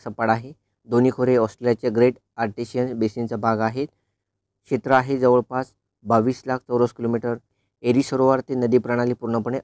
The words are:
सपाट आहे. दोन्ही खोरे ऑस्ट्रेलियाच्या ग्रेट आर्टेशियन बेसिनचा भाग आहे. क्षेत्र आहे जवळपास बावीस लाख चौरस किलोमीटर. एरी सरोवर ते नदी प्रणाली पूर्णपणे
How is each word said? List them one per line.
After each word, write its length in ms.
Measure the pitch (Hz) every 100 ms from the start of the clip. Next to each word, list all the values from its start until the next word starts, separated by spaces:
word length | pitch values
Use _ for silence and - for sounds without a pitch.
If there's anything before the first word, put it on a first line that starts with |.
सपाट 260 | 117 107 113
आहे. 240 | 113 123 156 _ _ -
दोन्ही 260 | 117 127
खोरे 240 | 127 123 127
ऑस्ट्रेलियाच्या 540 | 110 - 120 113 127 110
ग्रेट 180 | 123 123 _ -
आर्टेशियन 640 | 113 104 117 127 127 117
बेसिनचा 360 | 110 120 117 117
भाग 240 | 113 110
आहे. 260 | 110 123 151
क्षेत्र 1080 | _ _ _ _ _ _ _ - 131 123
आहे 260 | 131 127 139
जवळपास 560 | 127 123 113 127 131 _ _ _
बावीस 400 | 101 113 113 127 131
लाख 120 | 127
चौरस 360 | - 123 120
किलोमीटर. 420 | - 117 117 120 117 _ _ _ _
एरी 220 | 120 123
सरोवर 360 | 139 131 131 131
ते 160 | - 131
नदी 220 | 123 123
प्रणाली 360 | 120 120 120
पूर्णपणे 460 | 123 117 117 110 127